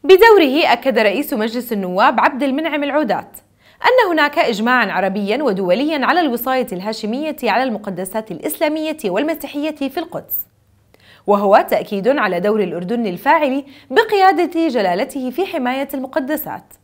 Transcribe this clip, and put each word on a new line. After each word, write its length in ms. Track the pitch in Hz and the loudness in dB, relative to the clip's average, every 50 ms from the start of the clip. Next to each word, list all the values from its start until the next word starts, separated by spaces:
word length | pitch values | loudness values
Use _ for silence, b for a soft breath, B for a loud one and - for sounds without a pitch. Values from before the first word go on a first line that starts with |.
| - | 8
بدوره 680 | 285 381 359 440 466 440 392 330 262 254 311 330 - 240 | 8 8 8 10 8 8 8 6 4 2 2 2 2 2
أكد 260 | 240 - 269 220 233 | 2 2 0 2 4
رئيس 340 | 220 202 185 233 294 - 285 | 2 2 2 0 -4 -4 -2
مجلس 400 | 220 214 220 220 247 240 - 226 | -2 -2 -2 -4 -6 -6 -4 -4
النواب 460 | 202 190 180 180 190 226 285 262 214 | -4 -4 -2 0 2 2 2 4 4
عبد 240 | - 311 311 240 285 | 0 0 0 0 -2
المنعم 400 | 269 254 294 320 330 277 302 285 | -2 -2 -2 -2 -2 -4 -2 -4
العودات 540 | 285 262 302 311 208 185 139 - - - - _ _ b b b b b b - | -2 0 0 0 0 -2 -4 -4 -12 -20 -20 _ _ b b b b b b 2
أن 280 | - 494 508 453 370 | 4 4 4 4 2
هناك 280 | 339 311 294 285 294 330 | 2 2 2 2 2 0
إجماعًا 520 | 320 - 233 185 220 240 254 254 226 196 | 0 0 0 0 0 2 2 2 2 0
عربيًا 520 | 160 180 190 190 185 208 202 196 214 269 311 | 0 0 0 0 -2 -2 -2 -2 -2 0 0
ودوليًا 640 | 254 190 185 196 175 180 220 285 302 320 285 254 | -2 0 0 0 0 0 0 0 -2 -2 0 0
على 140 | 214 277 359 | 2 2 2
الوصاية 480 | 339 277 233 233 233 262 262 262 240 - | 2 0 -2 -2 -2 -2 -2 -2 -2 -4
الهاشمية 640 | 190 175 185 214 220 - - 208 233 277 311 311 294 - 247 | -6 -8 -6 -8 -8 -6 -6 -6 -6 -4 -6 -8 -8 -4 -2
على 200 | 220 196 226 262 | 0 0 0 0
المقدسات 680 | 262 220 196 202 202 185 170 190 190 - 220 220 - | -2 -4 -6 -8 -8 -8 -8 -8 -6 -8 -8 -8 -8
الإسلامية 680 | 180 - - 311 302 - 330 302 302 320 311 311 302 311 - | -14 -8 -8 -8 -4 -2 -2 -2 -2 -2 -4 -6 -6 -6 -6
والمسيحية 680 | 220 - - 294 311 320 320 - - - 294 285 311 302 | -4 -2 -2 -2 -2 -4 -6 -10 -12 -8 -6 -6 -6 -6
في 220 | - 277 269 - | -6 -8 -6 -6
القدس، 380 | 349 330 349 - 151 - - - - - _ _ _ _ _ _ _ _ _ b b b b b b b | -8 -10 -8 -12 -14 -12 -10 -12 -12 -12 _ _ _ _ _ _ _ _ _ b b b b b b b
وهو 380 | - 202 202 208 196 202 269 330 - | 0 0 2 4 4 4 4 4 2
تأكيد 380 | - 170 190 - 214 196 185 | -2 -2 -2 -4 -6 -2 0
على 320 | 233 285 294 220 190 180 175 | 0 0 2 0 0 -2 0
دور 240 | 185 208 220 214 196 | 0 0 0 0 -2
الأردن 420 | 180 156 175 180 175 233 247 233 | -2 -4 -8 -6 -4 -4 -4 -4
الفاعل 580 | 202 175 175 - 269 311 320 302 262 254 277 277 B B B B B | -4 -6 -2 2 2 2 4 2 0 -2 -4 -6 B B B B B
بقيادة 760 | 254 403 466 440 427 392 370 381 349 320 349 320 339 330 330 | 0 0 0 2 2 4 4 4 4 2 -2 -2 -2 -2 -2
جلالته 640 | 320 240 247 196 180 175 185 285 285 - 277 254 254 | 0 0 0 0 0 0 -2 -2 -4 -6 -8 -8 -6
في 160 | 254 - 392 | -4 -4 -6
حماية 420 | 381 - 311 247 247 254 269 285 277 - | -4 -4 -4 -4 -4 -4 -4 -6 -6 -6
المقدسات. 800 | 269 254 262 - 311 269 254 302 269 - 156 104 - - _ - _ | -8 -8 -4 -6 -6 -4 -2 -6 -6 -6 -10 -12 -12 -14 _ -20 _